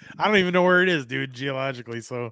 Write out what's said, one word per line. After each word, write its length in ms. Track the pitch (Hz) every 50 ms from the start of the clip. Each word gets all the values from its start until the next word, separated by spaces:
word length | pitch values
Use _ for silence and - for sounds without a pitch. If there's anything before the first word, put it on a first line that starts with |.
| - - - -
I 80 | 160
don't 100 | 202 214 196
even 140 | 185 180 175
know 120 | 180 180
where 180 | 180 180 180 180
it 60 | 185
is, 180 | 175 151 131
dude, 260 | 113 131 135 135 135 127
geologically. 680 | 120 135 139 135 135 135 135 127 120 117 120 117 117
So 300 | 110 - 127 120 120 113